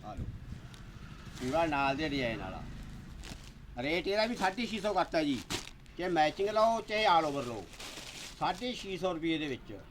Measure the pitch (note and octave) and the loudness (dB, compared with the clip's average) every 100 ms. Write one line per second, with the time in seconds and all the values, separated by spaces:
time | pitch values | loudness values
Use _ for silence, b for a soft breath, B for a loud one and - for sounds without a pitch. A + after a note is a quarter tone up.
0 | - - - - - - - - - - | -8 -6 -6 -8 -10 -12 -12 -14 -14 -14
1 | - - - - B2+ D3+ E3 C#3+ C#3 C#3 | -14 -12 -14 -6 0 2 4 4 2 2
2 | D#3 C#3 A#2+ G#2+ F#2+ F2+ - - - - | 0 2 0 0 -6 -8 -8 -10 -10 -12
3 | - - - - - - - B2 C3+ F3 | -12 -12 -12 -12 -14 -16 -12 -6 0 0
4 | E3 G3+ A3+ A3 F#3+ F#3+ A3+ G#3+ G3+ F#3 | 2 2 2 2 0 0 -2 0 2 2
5 | D#3+ E3 D3+ B2 - - - - - - | 4 2 2 0 -2 -6 -6 -14 -14 -4
6 | F#3 E3 D#3 D3 G3+ G#3+ A3+ A3+ - G#3+ | 2 4 4 4 2 6 6 4 0 4
7 | G#3+ E3+ D#3 C#3 A#2+ A2 - - - - | 8 8 6 0 -2 -4 -8 -12 -12 -10
8 | - - - - D#3 F3+ B3 A#3+ G3 F#3 | -12 -12 -12 -2 0 0 -4 -4 -4 -2
9 | F#3 E3 E3 D#3+ D3+ A#2+ - G2 - | 0 2 2 2 0 -4 -6 -12 -12